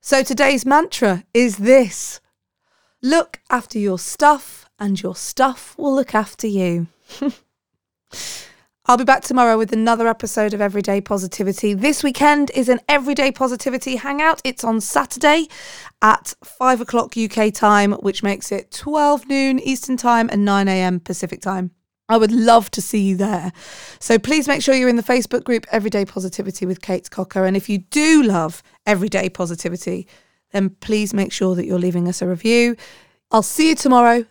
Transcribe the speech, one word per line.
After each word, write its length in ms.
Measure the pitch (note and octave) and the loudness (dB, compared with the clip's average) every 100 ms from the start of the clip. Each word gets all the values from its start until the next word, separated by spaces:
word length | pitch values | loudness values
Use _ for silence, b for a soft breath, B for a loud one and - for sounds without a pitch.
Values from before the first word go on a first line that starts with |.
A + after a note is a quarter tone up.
So 220 | - C4+ | 2 0
today's 420 | C4+ B3+ C4+ C4+ | 0 2 2 2
mantra 600 | C4 C#4+ E4+ - A3 F3+ - | 2 2 2 0 0 0 -2
is 240 | A#3 B3 G3 | 0 0 0
this: 640 | G#3 C4 A3+ - - - _ _ _ _ _ _ _ _ | 4 4 4 -4 -12 -14 _ _ _ _ _ _ _ _
look 380 | B3+ C#4+ - - _ | 0 0 0 -10 _
after 280 | - - A3 | -4 -4 -4
your 200 | G3+ F#3 | -4 -4
stuff 720 | - - D4 D4+ - - _ _ | -8 2 2 2 -2 -20 _ _
and 240 | G#3 F#3+ | -4 -4
your 120 | F#3 | -6
stuff 600 | F3+ - - C4 B3+ - - | -10 -12 0 -2 -2 -16 -6
will 180 | C#4+ | -2
look 200 | C4+ B3+ | -2 0
after 320 | A3 G#3 - A3 | -2 -4 -8 -6
you. 400 | G3 F3+ E3+ E3 | -2 -2 -2 -6
<laughs> 40 | _ _ - C#4 - _ _ _ _ _ _ _ B B B B B B _ - | _ _ -6 -6 -6 _ _ _ _ _ _ _ B B B B B B _ 0
I'll 100 | B3 | 2
be 80 | |
back 180 | B3+ C4+ | 4 2
tomorrow 340 | - B3+ A#3+ A3 | 2 2 4 2
with 160 | A3 | 0
another 360 | A3 A3+ A#3 A#3 | 0 0 2 0
episode 440 | A3+ A3 - G#3+ | -2 -4 -2 -2
of 80 | G#3 | 0
Everyday 400 | G3+ G3+ G3+ G3 | -2 -2 -2 -2
Positivity. 760 | G3 G3+ F#3 - G3 F#3 G#3 | -2 -4 -4 -4 -4 -2 -2
This 280 | G3 C4 D4 | 0 0 0
weekend 480 | D4 B3+ D4 D4 C#4+ | -2 2 2 4 0
is 140 | - A#3+ | -2 0
an 120 | B3 - | 0 2
Everyday 420 | D4 C4 C#4+ C4+ | 0 0 0 -2
Positivity 680 | C4 C4 B3 - B3+ - B3+ | 0 -4 -4 -6 -6 -6 -8
Hangout. 440 | C#4 C#4 D#4 D#4+ | -6 -2 -2 0
It's 220 | C4 B3 | -6 -6
on 160 | A3+ A3 | -2 -2
Saturday 680 | - - C#4+ - D4 D#4 D#4 B B B B _ | 0 -2 -2 0 2 4 0 B B B B _
at 320 | G#3+ A3 - - | 2 2 -2 -18
five 380 | - - B3+ B3 | -20 -2 0 0
o'clock 360 | A#3 A#3+ A#3+ A#3 | 0 -2 -2 -4
U 120 | A3 | -4
K 240 | A3+ G#3+ | 0 -2
time, 400 | G#3 G#3+ G#3 G3+ | 2 4 6 4
which 300 | G3+ G3 F#3+ | 0 -4 -2
makes 280 | G3+ G3 - | -4 -4 -6
it 220 | G3+ - | -8 -8
twelve 560 | - - D4+ D4 D4 C4+ | -12 -4 0 2 2 0
noon 320 | C#4 C4+ C4 | 0 0 0
Eastern 360 | C4+ C4 - B3+ | -2 -6 -4 -2
time 320 | A#3+ A#3 A3+ | 2 2 2
and 120 | G3+ | 0
nine 220 | G3+ G3+ G3 | 2 2 2
A 140 | F#3+ | 0
M 160 | F#3 F3+ | 0 -2
Pacific 420 | - F3+ F3+ - | -6 -8 -8 -8
time. 300 | G3 F#3+ F3+ _ _ _ - | -6 -6 -8 _ _ _ 0
I 80 | A3+ | 2
would 160 | A3 | 4
love 360 | A3+ A3+ A#3 G3+ | 4 6 6 4
to 100 | - | -8
see 160 | - G#3+ | -4 -2
you 180 | G3 F#3 | 0 0
there. 360 | G3 F#3+ F3+ B B B B B | -2 -2 -6 B B B B B
So 180 | - A3+ | 0 0
please 300 | A3+ D#4 C#4 | 2 0 0
make 120 | C#4 | 0
sure 140 | C#4 | 2
you're 140 | C4 B3+ | 2 4
in 80 | A#3 | 2
the 60 | |
Facebook 400 | G#3+ B3+ A3+ B3 | 2 0 0 -4
group 200 | - A#3 - | -2 -2 0
Everyday 340 | A3+ G#3 G#3 | -2 0 -2
Positivity 640 | G3 - F#3 - F#3+ F3+ F3+ | -4 -6 -8 -8 -10 -6 -6
with 160 | F3+ | -6
Kate 260 | - F#3 - | -4 -6 -6
Cocker. 360 | - F#3 F#3+ | -10 -6 -2
And 120 | F#3+ G3 | 0 0
if 120 | G3 | -2
you 100 | G3+ | -6
do 460 | F3+ D4 D#4 D#4 | -4 0 4 4
love 400 | A#3+ F#3 D#3+ - b b | 4 0 -2 -8 b b
Everyday 440 | - G3+ G#3 G3 F#3 | -2 0 0 -2 -4
Positivity, 800 | - F3 E3+ E3+ F3 - F3+ F#3 b b b b | -6 -8 -6 -8 -8 -8 -8 -10 b b b b
then 200 | G3+ F#3+ F#3+ | -2 -2 -4
please 340 | - G#3+ G#3 | -4 -2 -2
make 160 | G#3 F#3+ | -2 -4
sure 240 | - F#3 | -2 -2
that 120 | F3+ - | -2 -2
you're 120 | F#3 | -2
leaving 300 | F3+ F3 F3 | -2 -2 -4
us 120 | F#3 | -4
a 60 | F3+ | -4
review. 480 | F3 A3 A#3 A#3+ A#3 B B B B _ | -2 2 2 2 -2 B B B B _
I'll 140 | A3+ | 0
see 240 | - - D#4 | 0 0 2
you 80 | D#4 | 2
tomorrow. 480 | C#4 B3 A#3+ A#3+ A3+ | 4 6 6 4 -2